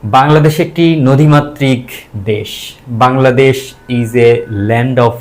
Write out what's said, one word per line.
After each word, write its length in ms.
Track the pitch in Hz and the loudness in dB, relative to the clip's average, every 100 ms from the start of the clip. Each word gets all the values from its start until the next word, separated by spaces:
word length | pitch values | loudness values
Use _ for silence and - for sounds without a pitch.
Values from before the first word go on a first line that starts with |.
বাংলাদেশ 560 | 107 131 143 156 151 147 | 0 2 4 4 2 0
একটি 360 | 175 - 165 160 | -4 0 0 2
নদীমাতৃক 880 | 131 139 151 147 147 - 135 127 - - - 107 | 2 2 4 2 0 -4 -2 -2 -6 -20 -16 -12
দেশ। 500 | 98 107 107 - - - - | -6 -6 -6 -14 -18 -20 -10
বাংলাদেশ 880 | 113 127 131 131 123 135 127 - - - | -2 0 2 2 4 2 0 -6 -20 -6
is 300 | 123 113 120 | -6 -2 2
a 180 | 117 117 - 104 101 | 2 2 -2 -6 -2
land 280 | 113 127 123 | -2 -2 0
of 160 | 120 117 | 0 -2